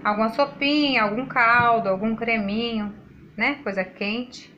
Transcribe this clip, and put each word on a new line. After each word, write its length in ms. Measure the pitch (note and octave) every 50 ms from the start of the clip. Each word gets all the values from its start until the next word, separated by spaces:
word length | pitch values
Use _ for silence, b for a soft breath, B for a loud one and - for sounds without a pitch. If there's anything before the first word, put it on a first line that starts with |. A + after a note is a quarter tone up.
| -
alguma 260 | A3 G#3 G#3 A3 A3+
sopinha, 720 | - - C#4+ C#4 - - C#4 C#4 D4 D4+ D4 C#4+ C4 A#3+ A3
algum 220 | G#3 G#3 A3+ C4
caldo, 640 | B3+ - - A#3 A3+ A#3 A#3+ A#3+ A#3+ A#3 A3+ - G3
algum 260 | F#3+ F#3+ G#3 A3+ A3+
creminho, 760 | A3 A#3 A3+ A3+ A3 G#3 G3 G3+ A3 A#3 A#3 A3+ A3 G#3 G#3 G#3 - - - - - - - -
né, 200 | - A3 C4 C#4+ C#4+ -
coisa 200 | G#3+ G3 F#3+ F#3
quente 680 | F#3 - - - G3 G#3+ A#3+ B3 B3 - - - - -